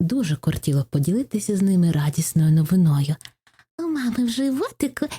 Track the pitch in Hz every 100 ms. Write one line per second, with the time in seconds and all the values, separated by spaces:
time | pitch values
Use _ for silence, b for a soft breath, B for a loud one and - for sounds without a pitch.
0 | 170 262 180 151 - - - 139 - 143
1 | 139 214 277 214 202 196 196 185 170 151
2 | 147 151 160 165 156 160 156 185 170 143
3 | 143 151 - _ _ b _ - 330 302
4 | 247 233 240 240 277 262 440 - 285 -
5 | 294